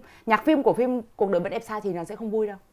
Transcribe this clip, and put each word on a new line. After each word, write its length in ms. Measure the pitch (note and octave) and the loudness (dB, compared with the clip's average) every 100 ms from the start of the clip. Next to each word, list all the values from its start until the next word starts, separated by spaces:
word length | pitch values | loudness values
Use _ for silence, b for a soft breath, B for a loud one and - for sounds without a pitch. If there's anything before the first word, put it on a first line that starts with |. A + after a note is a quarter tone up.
| B B - | B B 0
nhạc 200 | G#3+ - | 2 4
phim 180 | D4+ | 4
của 100 | A#3+ | 4
phim 280 | F3 B3+ B3 A3 - | 2 2 -2 -6 -2
Cuộc 140 | G3 | 0
Đời 80 | F3 | 0
Vẫn 120 | F#3+ | -2
Đẹp 120 | G#3 | -6
Sai 180 | A3 G#3+ | -8 -6
thì 120 | G#3 | -4
nó 100 | F3 | -6
sẽ 120 | D#3+ G#3+ | -8 -8
không 140 | A3 | -4
vui 180 | A3 G#3+ | -2 -2
đâu. 100 | F#3+ _ | -6 _